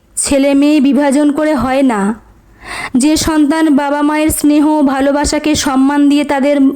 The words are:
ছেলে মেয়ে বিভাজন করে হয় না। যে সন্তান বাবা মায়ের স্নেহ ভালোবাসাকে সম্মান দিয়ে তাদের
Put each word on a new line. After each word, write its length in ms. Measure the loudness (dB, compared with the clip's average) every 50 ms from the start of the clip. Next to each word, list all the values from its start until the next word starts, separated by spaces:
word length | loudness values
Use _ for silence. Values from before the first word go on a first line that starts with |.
| _ _ -10
ছেলে 380 | -8 -4 -2 0 0 2 2 2
মেয়ে 260 | 2 2 2 2 2
বিভাজন 520 | 2 2 2 2 0 0 2 2 0 0
করে 220 | 0 0 -2 -2 -2
হয় 280 | -2 -2 -2 -2 0
না। 320 | 0 0 0 0 -2 -4 -4 -6 -12 -20 -20 _ _ _ -20 -20 -20 -16 -14 -12 -8 -4 -2
যে 200 | 0 0 2 0
সন্তান 600 | 0 -2 -2 0 0 0 0 0 0 0 2 2
বাবা 260 | 0 0 0 -2 0
মায়ের 260 | 0 0 0 0 -2 -2
স্নেহ 540 | -2 0 0 0 2 2 2 2 2 2
ভালোবাসাকে 720 | 0 0 0 0 -2 0 0 -2 -2 -2 -4 -4 -2 -2 -2
সম্মান 540 | -2 -2 -2 0 0 0 0 2 2 2 2
দিয়ে 160 | 2 0 0
তাদের 360 | -2 -2 -2 0 0 2 2 2 0 0